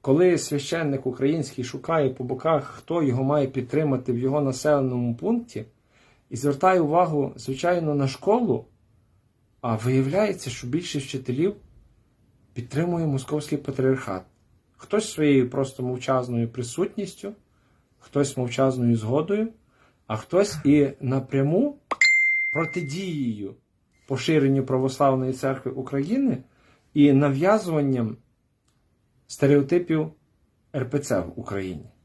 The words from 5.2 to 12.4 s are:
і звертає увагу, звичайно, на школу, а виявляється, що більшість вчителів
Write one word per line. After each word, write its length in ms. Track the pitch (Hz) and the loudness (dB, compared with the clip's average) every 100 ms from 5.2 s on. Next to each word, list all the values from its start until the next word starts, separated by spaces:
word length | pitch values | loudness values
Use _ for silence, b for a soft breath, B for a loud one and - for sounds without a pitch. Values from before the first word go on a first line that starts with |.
| 180 233 233 - 110 _ b b b b _ | -2 -2 -4 -12 -12 _ b b b b _
і 60 | 110 | -4
звертає 460 | 143 143 185 185 | -2 2 4 4
увагу, 520 | 151 165 175 147 127 - | 4 2 2 0 -2 -6
звичайно, 600 | - 135 170 180 156 147 | -8 -2 0 0 0 0
на 120 | 135 | -2
школу, 580 | - - 233 226 117 - _ _ _ _ _ _ _ _ _ | -2 2 2 2 -2 -4 _ _ _ _ _ _ _ _ _
а 140 | 123 110 | -4 -2
виявляється, 760 | 120 131 135 180 214 190 - | 0 0 2 0 0 -2 -8
що 180 | 117 123 | -10 -4
більшість 380 | 151 175 143 135 | -4 -4 -8 -6
вчителів 500 | 131 131 123 185 202 - - _ _ _ _ _ _ | -8 -4 0 -2 -2 -18 -20 _ _ _ _ _ _